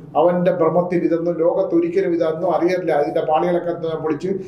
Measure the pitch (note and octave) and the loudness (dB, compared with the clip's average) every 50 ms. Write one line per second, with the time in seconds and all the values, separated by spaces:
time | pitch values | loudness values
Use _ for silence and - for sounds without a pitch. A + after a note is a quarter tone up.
0 | - - - C#3 D#3+ F3 F3+ F3+ F3 F#3 F3 - D#3+ D#3+ E3 F3 F3 F3+ F3+ F3 | -14 -4 0 2 4 4 4 2 2 2 2 2 2 2 2 2 0 0 0 0
1 | E3 D#3 E3+ D#3+ D#3+ F3 E3+ D#3 D#3+ F3 - G3 F#3+ F3+ E3+ E3 F3 E3+ E3+ G3 | 0 2 0 0 0 -2 -2 0 2 2 2 2 0 0 2 0 2 2 0 0
2 | F3+ F3 E3+ E3 E3 D#3+ D#3+ D#3+ F3 F3+ D#3+ D3+ D#3+ F3 F#3 F3+ - D#3+ D#3 D3 | 0 0 0 0 0 0 -2 -2 -2 0 0 2 2 0 0 0 0 0 0 0
3 | D3 D#3+ - E3 - D#3+ D#3 D#3 E3+ F3+ F3 F3 F3 E3+ E3+ - D#3+ E3 D#3+ D3+ | 0 0 -2 -2 0 0 0 2 2 2 0 0 -2 -4 -6 -6 -6 -6 -6 -4
4 | D3 D#3 D3+ - F3 F#3 F#3+ F#3 - | -4 -4 -4 -4 -4 -4 -4 -6 -8